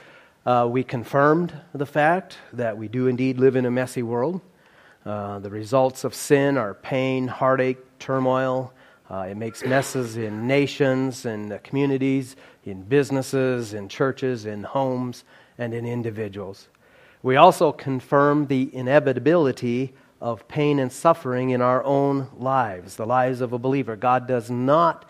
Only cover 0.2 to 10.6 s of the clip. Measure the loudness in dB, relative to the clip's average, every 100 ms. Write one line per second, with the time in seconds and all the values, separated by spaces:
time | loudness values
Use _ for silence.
0.2 | _ _ 0 2 2 0 -2 -6 0 4
1.2 | 6 4 0 -8 -14 -8 -4 2 2 2
2.2 | -4 -20 -14 -4 -4 -4 -6 0 0 2
3.2 | 0 4 4 4 0 0 -2 -4 -4 -2
4.2 | -2 -4 -12 _ _ _ -20 _ -10 -8
5.2 | -8 -10 -10 -10 0 2 2 0 -8 -6
6.2 | 2 4 4 2 -2 -6 -6 -2 0 -2
7.2 | -4 0 2 2 0 -2 -10 _ -4 0
8.2 | 2 0 0 -2 -6 _ -20 _ -12 -10
9.2 | -8 -8 -10 -8 0 0 0 -4 -6 -6
10.2 | -6 -4 0 0